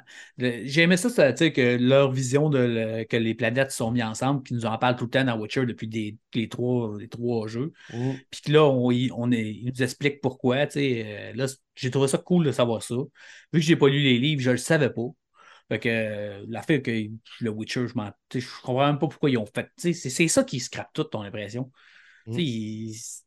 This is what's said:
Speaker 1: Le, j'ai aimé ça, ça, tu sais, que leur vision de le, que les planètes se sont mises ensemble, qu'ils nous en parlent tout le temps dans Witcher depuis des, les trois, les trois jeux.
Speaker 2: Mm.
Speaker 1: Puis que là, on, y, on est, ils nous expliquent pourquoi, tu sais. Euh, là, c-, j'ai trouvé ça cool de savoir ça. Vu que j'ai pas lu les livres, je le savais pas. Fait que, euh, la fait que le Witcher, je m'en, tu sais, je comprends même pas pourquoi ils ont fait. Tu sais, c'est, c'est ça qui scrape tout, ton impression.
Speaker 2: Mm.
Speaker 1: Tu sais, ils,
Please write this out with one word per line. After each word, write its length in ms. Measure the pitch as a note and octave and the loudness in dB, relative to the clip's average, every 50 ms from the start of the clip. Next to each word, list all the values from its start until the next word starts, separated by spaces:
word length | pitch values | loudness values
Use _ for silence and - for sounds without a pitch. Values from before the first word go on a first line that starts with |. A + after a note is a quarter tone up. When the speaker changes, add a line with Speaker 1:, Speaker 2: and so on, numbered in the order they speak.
| - - - - - - - | -16 -20 -20 -20 -20 -16 -8
Speaker 1:
Le, 280 | - B2 B2 A#2+ A2+ G#2 | -4 -4 -2 -2 -4 -6
j'ai 180 | C#3 C3+ E3 E3+ | 0 4 4 6
aimé 120 | F3 F#3 | 6 6
ça, 140 | F3 A#3+ A#3+ | 4 2 2
ça, 240 | A#3+ - D3 C3 B2 | 4 4 4 4 6
tu 120 | - E3 | 4 2
sais, 60 | D#3 | 2
que 260 | B2+ C3+ B2 A#2+ B2 | 4 4 4 4 4
leur 320 | A#2+ B2 B2+ C3+ C#3 C#3 C3 | 4 4 6 6 6 6 4
vision 380 | B2+ C3 C3 A#2+ C3 C#3+ D3+ D#3 | 2 -2 -2 2 2 2 2 2
de 80 | C#3 B2+ | 2 2
le, 440 | B2 A#2+ A#2 A2+ A2+ A2 A2+ A2+ A2 | 2 2 0 -2 -2 -4 -4 -6 -4
que 140 | - B2+ | 0 0
les 160 | A#2 A2+ A2+ A2+ | 0 2 0 0
planètes 380 | A2+ A#2 A2+ A#2+ C3+ C3+ C3+ | 0 0 0 2 0 0 -2
se 60 | - | -2
sont 140 | - A#2+ A2+ | -4 -2 -2
mises 120 | B2 B2 A2+ | -2 -2 -2
ensemble, 380 | A2 A2 - C3 C3+ C#3+ C3+ C3 | -4 -4 -2 -2 -2 -2 -2 -4
qu'ils 120 | - B2 | -6 -6
nous 100 | A#2 A#2 | -4 -2
en 120 | A2 A2 | -2 -2
parlent 180 | - C3+ B2+ A#2+ | 0 2 2 2
tout 100 | - B2+ | 0 -2
le 40 | A#2 | 0
temps 160 | - C3 C3+ | 0 0 2
dans 120 | B2+ A#2 | 0 -2
Witcher 280 | A2 G#2+ G#2 - C#3 C3 | -4 -4 -4 -2 -2 -2
depuis 220 | A#2+ G#2 - A2+ A2 | -2 -4 -8 -8 -8
des, 260 | A2 A2+ G#2+ G#2 G#2+ - _ _ - | -6 -6 -6 -6 -8 -12 _ _ -4
les 140 | A#2+ A2 | -4 -4
trois, 500 | A2 - - B2 B2 B2+ A#2+ A#2 G#2+ G#2 | -4 -4 -4 -2 -2 0 -2 -2 -4 -6
les 120 | G2+ A2+ A#2+ | -10 -12 -14
trois 380 | - A#2 A#2+ A#2+ A#2 A2+ G#2+ | -10 -6 -4 -2 -2 -2 -4
jeux. 260 | G#2+ G#2+ A#2+ C#3+ E3+ - _ - - A2+ | -6 -6 -6 -6 -8 -8 _ -18 -12 -6
Speaker 2:
Mm. 180 | A#2+ B2+ C3 C3 C3 - - | -4 -4 -4 -4 -6 -12 -18
Speaker 1:
Puis 120 | - - - | -16 -8 0
que 60 | C#3+ D3 | 4 6
là, 100 | D#3 D#3 | 6 6
on, 260 | C#3+ C3 B2 B2 B2 | 6 4 4 2 2
y, 180 | B2 A#2+ C3 B2 - | 2 2 0 -2 -2
on 160 | A#2+ A#2+ B2 | -2 -2 0
est, 200 | B2 A2+ A2 G#2+ | 0 0 -2 -6
ils 200 | G#2 F#2+ A#2 B2+ B2+ | -8 -8 -8 -6 -2
nous 80 | B2+ C3 | -2 -2
expliquent 380 | B2 - - C#3+ C#3+ C#3+ - | -2 -2 -2 -2 -2 -2 -2
pourquoi, 460 | - B2 - - - B2 B2 C#3 D3 | -4 -4 -4 -2 0 0 2 0 0
tu 60 | C#3+ - D3 | -2 -2 -2
sais. 240 | C#3+ C3+ B2 A2+ G#2+ | -2 -2 -2 -2 -6
Euh, 280 | G#2+ G#2 G2+ G#2 G#2 G#2+ | -8 -10 -12 -12 -10 -8
là, 120 | A#2 C3+ C3 | -6 -6 -6
c-, 80 | - _ _ _ _ | -6 _ _ _ _
j'ai 160 | - C3 B2+ | -6 -4 -2
trouvé 160 | C3 C3+ C#3 | 0 2 2
ça 100 | C3+ - | 2 0
cool 280 | - - - F3+ F3 D#3 | -2 0 2 2 4 4
de 60 | C3+ | 2
savoir 300 | - - B2 A#2 A2+ G#2+ - | 4 2 2 2 2 -4 -4
ça. 120 | - A#2+ | -6 -4
Vu 640 | B2+ - - _ - - - - - - _ - D3+ | -6 -6 -6 _ -20 -20 -20 -20 -20 -8 _ 0 2
que 60 | D3 | 4
j'ai 100 | D#3+ D#3 | 4 6
pas 140 | B2+ D3 C#3 | 6 6 6
lu 100 | C#3 D3 | 6 6
les 180 | C#3+ C3+ B2 A#2+ | 4 4 4 4
livres, 220 | C3 D#3 D#3 C3+ | 4 2 0 2
je 100 | B2 B2+ | 2 2
le 60 | B2 | 0
savais 320 | A#2+ - - E3 D#3 C#3 A2+ | 0 2 2 2 4 2 2
pas. 180 | - A2+ A#2 C3 - _ _ _ _ _ - - - - _ - | 0 -2 -6 -8 -8 _ _ _ _ _ -20 -20 -20 -16 _ -6
Fait 100 | A2+ G#2+ | -6 -2
que, 100 | - A#2+ | 0 0
euh, 560 | A2+ A2+ A2 G#2+ G#2+ G#2 G#2 G#2 G2+ G2+ G#2 | 0 0 -2 -4 -6 -8 -8 -10 -10 -12 -12
la 140 | A2 A2+ G#2 | -10 -10 -6
fait 200 | - - D#3 C3 | -2 0 0 0
que 100 | B2+ A#2+ A#2 A2 A2 G#2+ A2+ A2 _ - - - | 0 -2 -4 -4 -4 -6 -10 -14 _ -18 -12 -8
le 80 | A#2+ A2 | -6 -6
Witcher, 380 | G#2 A2 G#2+ - - B2+ B2 | -6 -6 -8 -6 -4 -4 -4
je 60 | - - | -4 -4
m'en, 140 | A#2 G#2 G2+ - _ _ - | -6 -8 -8 -12 _ _ -10
tu 100 | - B2+ | -8 -8
sais, 80 | B2 | -8
je 140 | - - - - | -8 -14 -12 -6
comprends 200 | C3 B2 C3 C#3 | -2 2 2 4
même 120 | D3 D3 C3+ | 4 2 2
pas 80 | E3 | -2
pourquoi 220 | D3 - - - C#3+ | -4 -2 0 0 2
ils 80 | B2+ | 2
ont 80 | A2+ G#2+ | 0 -2
fait. 180 | - - B2 - | -4 -8 -8 -8
Tu 60 | - _ | -10 _
sais, 160 | - - F3 E3 | -6 -4 -4 -4
c'est, 160 | - - C3 | -4 -6 -4
c'est 180 | - - E3+ D#3+ | 0 0 2 4
ça 140 | - C4+ C4 | 4 2 2
qui 140 | - D3+ A#2+ | 0 -2 -8
scrape 300 | - - - G#2+ - - - | -6 -8 -8 -10 -10 -8 -6
tout, 100 | D#3 D#3 | -6 -6
ton 160 | - - G#2+ G2+ | -4 -6 -8 -8
impression. 480 | G2+ A2 G#2+ G#2 G2+ A2 B2 C3 C3 _ _ _ _ - - _ _ _ _ - | -8 -10 -10 -10 -8 -8 -8 -8 -10 _ _ _ _ -20 -20 _ _ _ _ -12
Speaker 2:
Mm. 40 | A2+ | -8
Speaker 1:
Tu 60 | A2+ | -4
sais, 60 | D#3 E3+ | -4 -2
ils, 520 | C3 A2+ A2 G#2+ G#2+ A2 A2 A2 A2 A2 A2 - - - - _ | -2 -4 -4 -6 -8 -8 -10 -10 -10 -12 -14 -14 -16 -16 -18 _